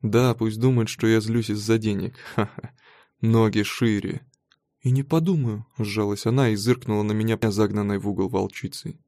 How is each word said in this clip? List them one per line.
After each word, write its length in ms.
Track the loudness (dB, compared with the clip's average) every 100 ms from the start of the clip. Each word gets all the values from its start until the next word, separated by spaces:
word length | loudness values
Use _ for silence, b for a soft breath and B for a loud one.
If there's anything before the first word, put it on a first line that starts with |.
Да, 320 | 2 2 4
пусть 260 | 2 -2 2
думает, 300 | 2 2 0
что 180 | 0 2
я 140 | 2
злюсь 280 | 2 -2 -2
из-за 280 | -4 0 0
денег. 380 | 2 -2 -4 -10 -10 -4
Ха-ха. 360 | -4 -6 -18 _ b b b _
Ноги 420 | 2 4 4 2
шире". 640 | -2 0 0 0 -2 -8 _ _ _ _ _ _
"И 100 | -2
не 100 | 0
подумаю", 640 | 2 0 2 0 0 -4 -10 -8
сжалась 480 | -6 -2 -2 0 0
она 240 | 2 2
и 80 | 0
зыркнула 460 | 0 0 0 -2
на 100 | 0
меня 260 | 0 0 0
загнанной 580 | 0 2 0 0 -2 -2
в 100 | -4
угол 180 | -2 -2
волчицей. 720 | 0 -2 -6 -8 -8 -8 -16